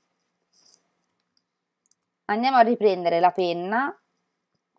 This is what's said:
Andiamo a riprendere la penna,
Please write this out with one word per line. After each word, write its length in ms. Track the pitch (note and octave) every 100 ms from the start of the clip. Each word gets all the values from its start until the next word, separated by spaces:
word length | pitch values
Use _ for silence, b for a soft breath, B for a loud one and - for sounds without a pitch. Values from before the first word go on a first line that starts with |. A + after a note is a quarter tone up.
| _ _ _ _ _ _ _ _ _ _ _ _ _ _ _ _ _ _ _ _ _ _ -
Andiamo 320 | G#3+ B3+ C4
a 40 |
riprendere 580 | A3+ A#3 G#3 F3+ F3 E3+
la 100 | F3+
penna, 680 | F#3 F3 E3+ F3+ A3+ C#4 - _ _ _ _ _ _ _